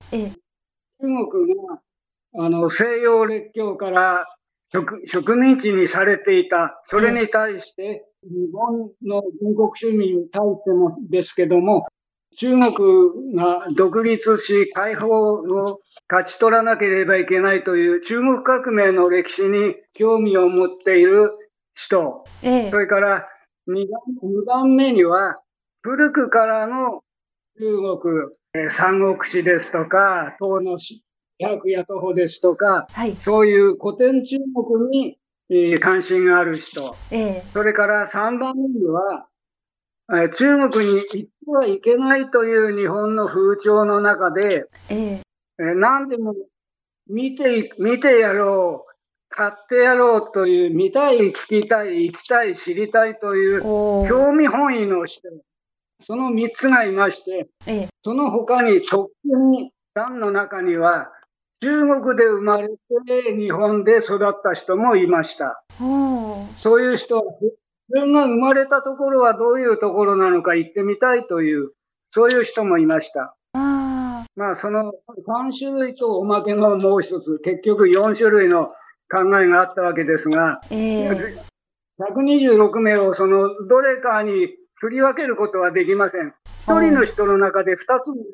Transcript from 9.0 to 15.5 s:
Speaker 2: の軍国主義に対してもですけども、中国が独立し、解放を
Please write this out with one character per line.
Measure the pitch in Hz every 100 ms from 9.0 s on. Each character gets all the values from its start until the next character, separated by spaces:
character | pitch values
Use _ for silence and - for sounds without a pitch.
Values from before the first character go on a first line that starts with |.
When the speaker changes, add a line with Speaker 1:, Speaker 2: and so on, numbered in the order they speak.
Speaker 2:
の | 202 202 196 156
軍 | 208
国 | 208 214
主 | - 226
義 | 214 196
に | 180 170
対 | 196
し | 208 196
て | -
も | 180 175 160 208
で | 180
す | 170
け | - 170
ど | 175
も、 | 185 202 - - _ _ _ -
中 | 247
国 | 254 240 - 196 185 180 175 262 190
が | 175 175 180 151
独 | 190 214
立 | 226 226 220 214
し、 | - 202 196
解 | 185 208
放 | 202 214 220 214
を | 214 165